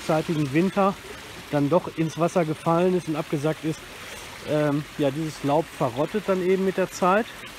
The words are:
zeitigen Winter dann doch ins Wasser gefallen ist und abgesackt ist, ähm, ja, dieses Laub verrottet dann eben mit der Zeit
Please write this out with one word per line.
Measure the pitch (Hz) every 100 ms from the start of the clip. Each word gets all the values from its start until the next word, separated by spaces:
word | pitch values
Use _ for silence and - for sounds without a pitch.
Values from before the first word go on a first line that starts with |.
| -
zeitigen | 160 160 156 143
Winter | 151 190 202 196 - - - - - -
dann | 147 143
doch | 170 165 156
ins | 160 156
Wasser | 170 185
gefallen | 160 151 170 165 185 180
ist | 160
und | 151
abgesackt | - 151 151 160
ist, | 156 151 - - - - - - -
ähm, | 151 151 143 147 -
ja, | 139
dieses | 143 156 -
Laub | 139 151 160 -
verrottet | 139 117 160 214 185
dann | 185
eben | 180 190
mit | 190 185
der | 180
Zeit | - 180 202 233 - -